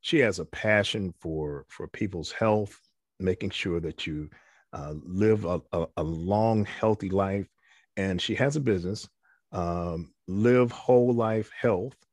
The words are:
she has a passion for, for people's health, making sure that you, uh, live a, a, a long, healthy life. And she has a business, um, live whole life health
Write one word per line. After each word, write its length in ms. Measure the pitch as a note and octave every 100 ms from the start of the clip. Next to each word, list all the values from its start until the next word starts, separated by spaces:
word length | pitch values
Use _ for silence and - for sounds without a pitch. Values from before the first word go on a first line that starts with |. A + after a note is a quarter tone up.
she 180 | - E3
has 180 | A#2+ F#2+
a 80 | D#2+
passion 640 | - A2 G#2+ G2+ A2+ F#2+ E2+
for, 480 | E2+ D#2 D2+ C#2+ -
for 200 | - -
people's 440 | - G#2+ F#2 D#2+
health, 480 | - A2+ G#2+ G#2 - _ _ _ _
making 300 | F#2 F2+ G2
sure 300 | - G2 E2+
that 260 | E2 D#2 -
you, 240 | D2+ D2+ - _ _ _
uh, 220 | D2 D2 D2+
live 400 | D#2+ F#2 G#2+ G#2+
a, 160 | F2+ F2 -
a, 140 | F2 D#2+ -
a 40 |
long, 640 | D#2+ E2 F2 G#2 A2+ A2
healthy 460 | G2+ - A2 G#2+ G2
life. 380 | F#2+ G2 G2 F#2+ _ _ _ _ -
And 220 | G2 F2+
she 140 | - G#2+
has 200 | C3 D3+
a 40 |
business, 460 | C3 G2 F2 G#2+ - _ _ _ _
um, 600 | G2+ F2 F2 F2 E2 D#2+ _ -
live 440 | F#2+ A2+ B2 B2
whole 400 | - - B2+ B2
life 380 | A#2+ A2 A2 G#2+ -
health 380 | A#2+ G2 A2+ - _